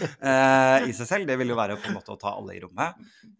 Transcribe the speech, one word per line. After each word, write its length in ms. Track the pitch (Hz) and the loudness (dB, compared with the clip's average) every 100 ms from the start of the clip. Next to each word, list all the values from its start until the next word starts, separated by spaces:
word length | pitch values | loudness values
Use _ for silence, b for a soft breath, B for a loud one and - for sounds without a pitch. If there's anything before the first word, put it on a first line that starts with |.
| 175 - | -10 -4
eh, 680 | 135 131 135 135 131 135 123 | 2 4 6 6 6 4 2
i 40 | |
seg 140 | 110 117 | -6 -4
selv. 200 | 202 165 | -4 -2
Det 100 | 131 | -2
vil 140 | 123 | 0
jo 20 | 117 | 0
være 220 | 101 104 | -2 -4
på 80 | - | -8
en 80 | 98 | -8
måte 180 | - | -10
å 60 | 101 | -10
ta 140 | 101 101 | -8 -8
alle 220 | 98 92 | -12 -14
i 40 | |
rommet. 380 | 90 92 160 175 101 B B | -14 -6 -6 -8 -20 B B